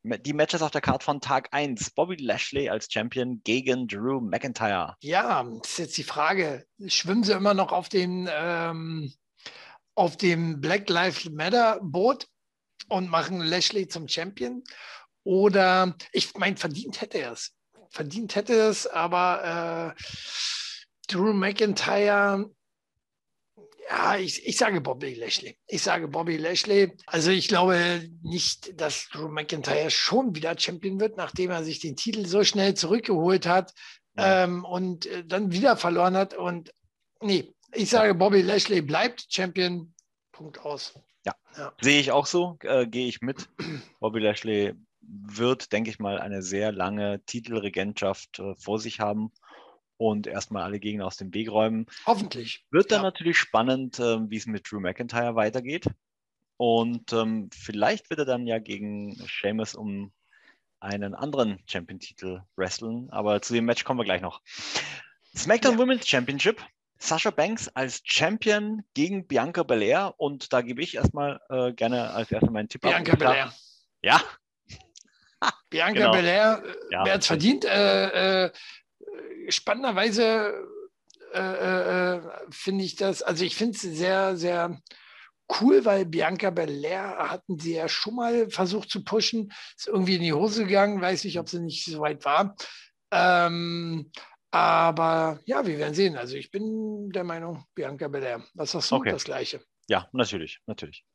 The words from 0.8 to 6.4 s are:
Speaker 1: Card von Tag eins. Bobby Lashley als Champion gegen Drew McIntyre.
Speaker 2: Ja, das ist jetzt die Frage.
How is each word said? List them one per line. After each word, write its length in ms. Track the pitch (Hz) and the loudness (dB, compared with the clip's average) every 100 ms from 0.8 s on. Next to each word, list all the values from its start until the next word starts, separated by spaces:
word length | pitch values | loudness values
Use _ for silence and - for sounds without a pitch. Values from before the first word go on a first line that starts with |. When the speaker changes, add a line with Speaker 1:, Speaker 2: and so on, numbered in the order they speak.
Speaker 1:
Card 220 | 139 135 | 0 0
von 180 | - 143 | -2 -4
Tag 280 | 123 131 - | 0 -2 0
eins. 400 | 143 147 113 - | -4 -2 -4 -4
Bobby 240 | - 175 175 | -2 -2 -2
Lashley 520 | 123 107 - 139 135 | -2 -2 -2 -4 -2
als 220 | 110 - | -4 -4
Champion 500 | - 117 131 123 120 | -4 -4 -2 -4 -4
gegen 440 | - 123 131 127 120 | 0 0 2 -2 -2
Drew 320 | 101 123 135 | -4 -2 -2
McIntyre. 760 | 110 113 135 117 110 95 80 - | -2 -4 -4 -4 -2 -2 -4 -8
Speaker 2:
Ja, 420 | 139 180 226 165 | -2 0 0 -2
das 300 | 120 113 - | -2 -10 -10
ist 40 | - | -8
jetzt 200 | 156 160 | -6 -8
die 60 | |
Frage. 640 | 139 147 156 190 | -6 0 0 2